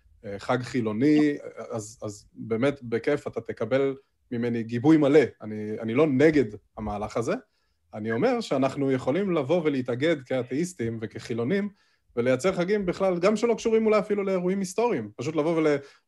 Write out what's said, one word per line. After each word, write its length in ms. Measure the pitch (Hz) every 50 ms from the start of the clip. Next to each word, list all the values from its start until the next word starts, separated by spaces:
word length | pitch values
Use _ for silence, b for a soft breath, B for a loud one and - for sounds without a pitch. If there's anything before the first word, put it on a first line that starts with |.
| _ _ _ _ -
אה, 100 | 104 101 98
חג 220 | - - 127 123
חילוני, 760 | 123 - - 131 120 110 104 110 131 151 151 151 151 147 143 - - - - - 113 -
אז, 280 | 117 110 107 - - - 110
אז 240 | 107 104 - - _ _
באמת 460 | - 123 110 113 110 127 143 139 - 123
בכיף 440 | 117 117 110 - 147 147 147 -
אתה 140 | - - 117
תקבל 540 | - - 101 - 117 110 127 135 139 135 131 131 _ _ _ _ _ -
ממני 320 | 123 117 117 120 117 117 110
גיבוי 340 | 113 120 120 120 151 160
מלא, 220 | 151 147 135 147 156 123 110 - -
אני, 380 | - 107 107 107 107 107 110 104
אני 140 | 113 110 113
לא 140 | 131 160
נגד 380 | 156 131 127 147 165 151 147 123 107 104 - _ _ -
המהלך 400 | - 107 107 104 101 104 104 -
הזה, 160 | 127 113 139 196 254 - _ _ _ _ _ _ _ _ _ -
אני 180 | 110 107 113
אומר 300 | 113 120 190 254 254 233
שאנחנו 500 | - - 151 131 131 131 131 147 139 135
יכולים 400 | 131 127 127 135 135 180 208 190
לבוא 300 | 175 160 135 127 170 180 156
ולהתאגד 580 | 156 143 131 123 127 120 123 143 170 165 143
כאתאיסטים 760 | 127 - 131 131 120 127 127 143 175 180 - - 117 113 113 110
וכחילונים, 680 | 113 110 - 120 - - 120 117 117 127 190 202 202 208 - _ _ _ _ _ _ _ -
ולייצר 360 | 120 117 127 131 123 - 190
חגים 340 | 175 175 170 180 214 208 196
בכלל, 340 | 175 151 - 196 190 180 175
גם 160 | 170 202 220
שלא 180 | 214 - 233 220
קשורים 320 | - - 233 220 226 220
אולי 140 | 214 214 208
אפילו 240 | 190 208 208 202 196
לאירועים 360 | 196 190 185 175 180 190 196
היסטוריים, 520 | 196 180 - - 226 240 202 131 107 104 -
פשוט 200 | - 123 156 151
לבוא 220 | 147 147 165 170
ול-, 200 | 160 156 151 147 139 139 b b b b